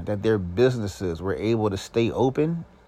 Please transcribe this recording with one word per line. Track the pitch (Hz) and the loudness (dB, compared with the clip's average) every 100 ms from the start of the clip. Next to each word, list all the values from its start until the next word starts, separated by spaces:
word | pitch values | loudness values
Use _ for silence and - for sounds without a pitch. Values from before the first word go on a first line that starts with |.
| 90 | -6
that | 104 | -2
their | 110 107 | 0 0
businesses | 87 92 127 120 101 - 92 82 | 0 2 2 2 -4 -4 -4 -4
were | 92 73 | -4 -2
able | 104 117 107 | 0 2 0
to | 98 | -2
stay | - 117 113 | -2 0 0
open | 76 131 135 156 170 - - | 2 2 2 0 -2 -8 -18